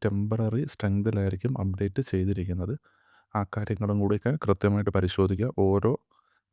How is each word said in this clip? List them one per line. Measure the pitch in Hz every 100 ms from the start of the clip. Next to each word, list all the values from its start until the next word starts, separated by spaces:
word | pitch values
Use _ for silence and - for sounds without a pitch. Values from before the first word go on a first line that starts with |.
| 107
ടെമ്പററി | 101 104 110 110 113 -
സ്ട്രെങ്തിലായിരിക്കും | - 104 101 104 107 98 95 123 131
അപ്ഡേറ്റ് | 98 92 101 98 135
ചെയ്തിരിക്കുന്നത്. | 95 92 98 90 90 92 143 - _ _ _ _ 110
ആ | 101 -
കാര്യങ്ങളും | 104 98 104 104
കൂടിയൊക്കെ | 101 104 120 151 -
കൃത്യമായിട്ട് | 98 104 101 101 98
പരിശോധിക്കുക. | 92 - 95 95 120 - 98
ഓരോ | 98 107 139 - _ _ _ _